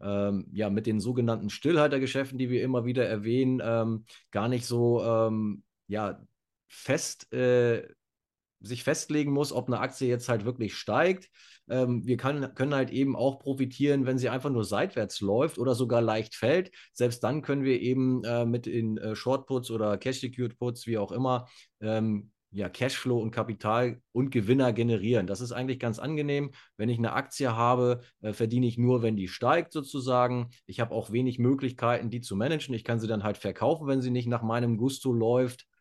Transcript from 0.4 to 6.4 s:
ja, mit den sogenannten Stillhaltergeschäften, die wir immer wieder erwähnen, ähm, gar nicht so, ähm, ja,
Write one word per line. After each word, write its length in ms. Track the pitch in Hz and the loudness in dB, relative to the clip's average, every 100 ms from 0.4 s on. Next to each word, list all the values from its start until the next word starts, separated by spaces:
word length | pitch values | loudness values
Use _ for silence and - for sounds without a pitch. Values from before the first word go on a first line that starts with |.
| - | -4
ja, 180 | 101 104 | -2 0
mit 160 | 101 110 | 0 0
den 140 | 107 | 0
sogenannten 500 | 110 123 117 110 104 | 0 0 0 0 -4
Stillhaltergeschäften, 880 | - 143 165 147 135 131 135 131 131 | -2 2 4 4 2 0 -2 -4 -2
die 120 | 123 | 0
wir 120 | 123 | 0
immer 220 | 127 127 | 2 0
wieder 220 | 120 123 104 | 0 0 0
erwähnen, 560 | 107 110 127 131 131 | 0 0 2 2 2
ähm, 400 | 113 117 113 113 - - _ | 0 0 0 -2 -8 -20 _
gar 160 | 101 113 | -2 0
nicht 180 | 127 120 | 0 0
so, 380 | 120 120 117 | 2 4 4
ähm, 580 | 110 113 110 110 107 101 - _ - | 4 2 2 2 -2 -4 -12 _ -8
ja, 340 | 104 104 - - _ | -4 -4 -6 -14 _